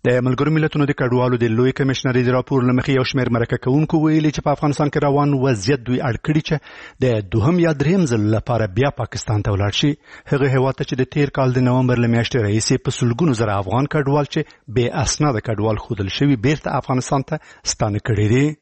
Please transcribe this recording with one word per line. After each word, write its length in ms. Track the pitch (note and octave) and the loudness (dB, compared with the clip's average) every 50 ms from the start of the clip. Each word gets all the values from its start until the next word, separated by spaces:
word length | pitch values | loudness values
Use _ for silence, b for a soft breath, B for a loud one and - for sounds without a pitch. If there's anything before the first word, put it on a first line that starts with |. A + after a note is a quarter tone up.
| - | 2
د 120 | B2 B2 B2+ B2 | 2 0 2 2
ملګرو 280 | B2+ B2 A#2+ C#3+ D3+ D#3 | 0 0 0 0 0 0
ملتونو 300 | D#3 D3+ D3+ - D#3 C#3+ | 0 0 -2 0 -2 -2
د 80 | C3+ C#3+ - | -2 0 -2
کډوالو 400 | C3 B2 B2 B2 B2 B2+ B2 A#2 | -2 0 0 0 0 0 0 0
د 100 | B2 A#2 A2 | 0 0 2
لوی 180 | A#2 B2 C3 B2+ - | 2 2 0 0 0
کمشنرۍ 440 | C#3 C3+ B2+ - - C3+ A#2+ B2+ B2 | -2 -2 -2 -2 -4 0 0 0 0
د 80 | B2 B2+ | 2 0
راپور 260 | B2+ A#2+ - C#3+ C3 B2 | 0 -2 0 0 0 2
له 80 | B2+ B2 B2+ | 2 0 0
مخې 140 | A#2+ - C3+ | 0 0 0
یو 100 | C3 B2+ - | 0 0 0
شمېر 180 | - C3+ B2 A#2+ A#2+ | -2 -2 0 0 0
مرکه 200 | A#2 A#2 - B2+ A#2+ - | -2 0 -2 -4 -4 0
کوونکو 340 | B2+ C3 D3+ D#3 - - D#3+ | 0 2 2 2 2 0 0
ویلي 280 | D3+ D#3+ D#3 D#3+ D#3 D3+ | 2 2 2 2 2 0
چې 140 | - - - | -2 -2 -2
په 80 | D3+ C#3+ | -2 -2
افغانستان 320 | - - D3 C#3+ - D3+ C#3+ | 0 0 -2 0 0 -2 -2
کې 140 | - D3+ D3 | 0 0 0
روان 260 | C#3+ C3+ C#3+ D3 D3 C#3+ C3 B2 | 2 2 2 2 2 0 2 2
وضعیت 360 | C3+ B2 G#2 F#2 A2+ D3 C3 A2+ | 0 0 0 0 -2 -2 -2 -2
دوی 120 | B2 B2 B2+ - C3 | -4 -2 -2 -2 -4
اړ 120 | G#2+ - - | -4 -4 -4
کړي 160 | - D#3 D#3 - - | -2 -2 -2 -2 -2
چې 80 | D#3+ D3 B B B B B B B B C3 | -6 -6 B B B B B B B B 0
د 220 | B2+ A#2 G#2+ G2+ F#2 | 0 0 0 -2 -2
دوهم 240 | - A2+ G2 D3+ F3 F3+ | -2 0 2 2 2 2
یا 100 | E3+ E3 D#3 C3+ | 2 0 0 0
دریم 240 | C#3 D3+ F#3+ G3 F3 B2+ | 0 0 2 2 2 2
ځل 180 | A#2+ A2 G#2 G#2 A2 | 0 0 0 0 0
لپاره 340 | G#2 - - A#2+ A2 A2 G2 F2+ | 0 0 -2 -2 -2 -2 -2 0
بیا 140 | A2 C3 C#3+ - - | 0 0 0 -2 -4
پاکستان 420 | A#2 - - G2+ - - A2 G#2+ | -10 -8 -8 -10 0 2 2 4
ته 120 | - A2+ G2+ | 4 2 0
ولاړ 180 | F#2 G2+ G2+ - - | 2 0 0 0 2
شي. 100 | - D3 D3 _ B B B B B - | 2 2 0 _ B B B B B -2
هغه 200 | D3+ C3 C3+ C#3 C3 | 0 2 4 4 4
هیواد 240 | C3 B2+ C3+ C3 - | 4 2 2 0 -2
ته 60 | C#3+ | -6
چې 100 | - C#3+ B2 | -4 -2 -2
د 100 | C3 - - | -2 0 2
تیر 160 | D3+ C#3+ C3+ - C#3+ | 0 0 0 0 0
کال 180 | C3+ B2+ B2 | 2 2 4
د 100 | C3 B2+ B2+ | 4 4 4
نومبر 340 | B2 B2+ - B2 B2 A#2+ A#2+ | 4 4 4 2 2 2 2
له 80 | A#2 A#2 | 2 2
میاشتې 240 | A#2 A2 - - B2 G#2+ | 2 0 0 0 0 0
راهیسې 380 | G2+ G#2 A2 - - C3+ C3 _ | 2 0 0 2 0 0 0 _
په 100 | C#3+ - - | -4 -2 0
سلګونو 400 | C3+ A#2+ A#2 A#2+ F3+ D#3+ B2 G#2 | 0 0 2 2 2 0 2 0
زره 180 | A2+ G#2 G2+ G2 | 0 0 0 -2
افغان 260 | G2 F#2+ G2+ B2 C#3 - - | -2 -2 -2 -2 -2 0 -2
کډوال 360 | D3+ C#3+ C#3 C#3 D3 C#3+ - | -2 0 0 0 0 -2 -2
چې 80 | - D#3+ D3 B B B B - G#2+ | -4 -6 -6 B B B B -4 -2
بې 120 | B2 A#2+ A#2+ - F3 - | -2 -2 0 -2 -4 -4
اسناده 360 | - - - D3+ D3 B2 G#2+ - - | -4 -2 0 0 0 0 -2 -4 -4
کډوال 320 | A2 G2 G#2 A2 G#2+ G2+ - | -4 -2 -2 -2 -2 -4 -6
ښودل 280 | - A2+ G2 G2 F#2 - - | -8 -6 -6 -6 -6 -2 0
شوي 180 | C#3+ C#3+ C#3 A2 G2 | 2 2 2 2 0
بیرته 300 | C#3 D#3 C#3 - - - C3+ | -2 -2 -2 -4 -4 -4 -4
افغانستان 440 | - - C3 B2+ - - D3 C#3 C3 - | -4 -2 -4 -4 -2 -2 -4 -4 -2 -4
ته 40 | D#3+ D#3 B B B B B - | -8 -10 B B B B B -8
ستانه 300 | - - - G#2+ G#2 G#2 _ - | -4 -2 -2 -2 -2 -4 _ -2
کړي 180 | A2 G2 G#2 G#2 A2+ | 0 0 2 2 2
دي. 120 | C3 C#3+ D3+ D3+ _ | 2 2 0 -2 _